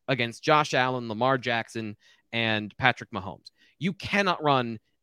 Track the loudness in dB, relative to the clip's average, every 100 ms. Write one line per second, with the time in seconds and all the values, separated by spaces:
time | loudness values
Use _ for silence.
0 | -4 -2 -2 -2 4 4 4 2 2 0
1 | -4 0 2 2 0 -2 -4 -8 -8 -10
2 | _ _ -8 -2 0 0 -4 0 0 0
3 | -6 -10 -10 -14 -20 _ _ -8 -6 -6
4 | -4 0 0 0 2 2 0 -6 _ _